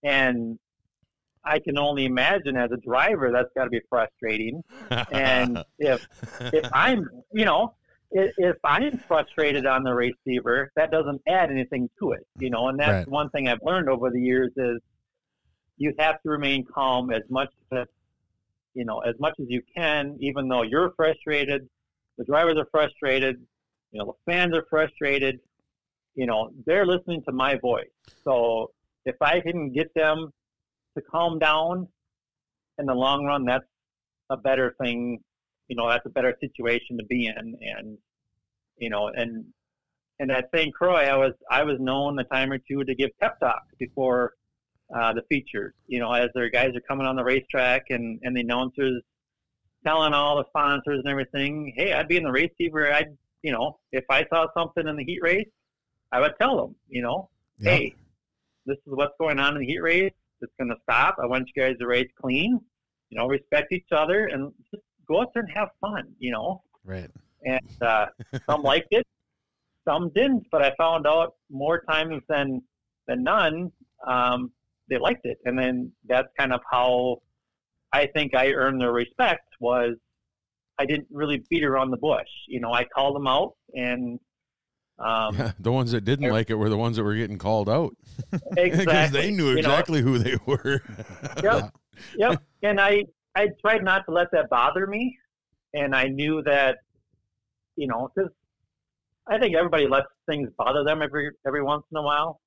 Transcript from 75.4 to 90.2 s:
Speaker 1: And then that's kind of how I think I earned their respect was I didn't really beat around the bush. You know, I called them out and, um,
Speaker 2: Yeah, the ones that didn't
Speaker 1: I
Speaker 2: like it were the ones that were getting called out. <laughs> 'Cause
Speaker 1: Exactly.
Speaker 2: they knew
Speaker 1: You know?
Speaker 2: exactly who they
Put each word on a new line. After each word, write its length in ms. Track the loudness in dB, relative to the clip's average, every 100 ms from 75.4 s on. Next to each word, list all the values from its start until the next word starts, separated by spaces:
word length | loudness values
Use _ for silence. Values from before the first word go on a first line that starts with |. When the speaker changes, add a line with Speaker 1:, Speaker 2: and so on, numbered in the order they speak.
| -4
Speaker 1:
And 140 | -2
then 320 | 0 -2 -6 _ 0
that's 240 | 0 0 -2
kind 140 | -2
of 80 | -2 0
how 460 | 2 4 2 0 -4 _ _ _ _ _ _ _
I 160 | 0 2
think 260 | 0 0 2
I 180 | 2
earned 260 | 2 0 2
their 120 | 0
respect 540 | 0 -2 0 0 0 _ -6
was 360 | 0 2 0 -4 _ _ _ _ _ _ _ -6
I 60 | -2
didn't 220 | -2 -4
really 320 | -6 -4 -4 -2
beat 140 | 0 2
around 260 | 2 0
the 60 | 0
bush. 320 | 0 0 -2 -16 -10
You 140 | -6
know, 100 | -2
I 120 | -2 0
called 300 | 0 0 0
them 120 | 2
out 280 | 2 0 _ _
and, 460 | -6 -4 -2 -4 -8 _ _ _ _ _ _ _ -8
um, 360 | -2 0 0 -2
Speaker 2:
Yeah, 160 | -4 -4
the 120 | -2
ones 180 | 0 0
that 140 | 0 0
didn't 200 | 0 2
Speaker 1:
I 40 |
Speaker 2:
like 200 | 0 0
it 60 | 0
were 140 | 0
the 80 | 2
ones 180 | 0 0
that 60 |
were 120 | 0 -2
getting 220 | -4 -4
called 320 | -2 0 2
out. 260 | 0 0 -6 -20 -14 -8
<laughs> 0 |
'Cause 260 | -8 -2 2
Speaker 1:
Exactly. 540 | 2 4 4 4 4
Speaker 2:
they 200 | 2 0
knew 180 | 2 2 2
Speaker 1:
You 60 |
know? 60 | 4
Speaker 2:
exactly 320 | 2 2 2
who 160 | 2
they 180 | 2